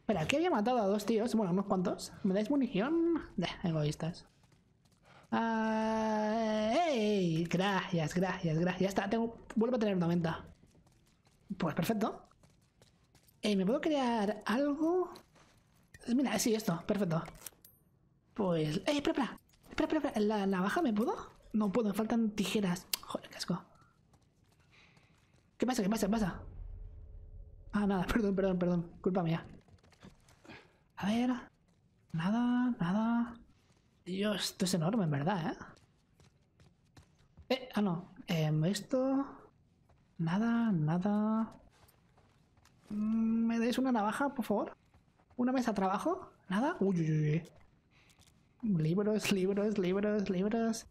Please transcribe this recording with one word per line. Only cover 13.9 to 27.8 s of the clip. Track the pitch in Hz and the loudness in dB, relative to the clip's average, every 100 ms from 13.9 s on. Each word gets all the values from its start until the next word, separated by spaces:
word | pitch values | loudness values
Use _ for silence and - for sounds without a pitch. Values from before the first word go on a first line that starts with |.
| 294 247 233 202 208 | 0 2 2 0 -2
algo? | - 226 294 285 320 359 349 - - - - - _ _ _ - - | -2 0 2 2 2 2 0 -6 -20 -20 -20 -20 _ _ _ -16 -2
Mira, | 240 254 220 | 0 2 0
sí, | 254 | 2
esto, | 220 - 170 - | 0 0 -4 -2
perfecto. | 196 190 160 - - - - - _ _ _ _ _ _ | 0 2 0 -4 -14 -18 -20 -20 _ _ _ _ _ _
Pues, | - 190 170 156 165 | -2 0 2 0 -2
eh, | - | 0
espera, | 285 285 | 0 0
espera. | 330 226 - _ _ - | 0 -2 -4 _ _ -12
Espera, | - 311 | -2 0
espera, | 311 285 | 0 0
espera. | - 208 | 0 0
¿La | 214 196 | 2 0
navaja | 190 190 349 | 0 0 2
me | 320 | 0
puedo? | 208 262 440 - - - | 2 0 -2 -8 -18 -4
No | 214 208 | 0 2
puedo, | 208 214 | 2 0
me | |
faltan | 185 226 233 226 | 0 0 2 0
tijeras. | 208 190 220 196 175 - - | 0 -2 0 0 -2 -4 -10
Joder, | - - - | -6 -10 -8
qué | - | -14
asco. | - 175 - - - _ _ _ _ _ _ _ _ - - - _ _ _ _ _ _ | -6 -6 -6 -20 -20 _ _ _ _ _ _ _ _ -20 -20 -20 _ _ _ _ _ _
¿Qué | 233 | -2
pasa? | 247 | 2
¿Qué | 190 | 0
pasa? | 220 190 | 2 2
¿Qué | |
pasa? | 220 190 - - - - - - - - - - - - - - | 2 0 -4 -12 -14 -12 -12 -14 -16 -18 -18 -18 -18 -18 -18 -4
Ah, | 208 | 0